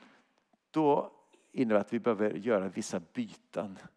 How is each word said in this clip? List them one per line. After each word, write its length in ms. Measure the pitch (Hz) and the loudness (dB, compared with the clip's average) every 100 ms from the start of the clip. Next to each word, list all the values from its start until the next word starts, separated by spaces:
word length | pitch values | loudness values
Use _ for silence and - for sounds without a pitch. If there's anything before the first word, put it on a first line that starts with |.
| - _ _ _ _ _ _ | -20 _ _ _ _ _ _
Då 400 | 156 151 143 - - _ _ _ | 2 4 4 0 -10 _ _ _
innebär 240 | - 117 104 | -2 2 2
det 60 | |
att 120 | 101 | 2
vi 60 | 117 | -2
behöver 320 | 120 101 107 | 0 2 0
göra 380 | - 107 104 95 | -2 0 0 0
vissa 300 | 87 - 95 | -6 -6 -8
byten. 800 | 85 - 110 - _ - 101 92 - | -8 -8 -8 -10 _ -8 -8 -10 -20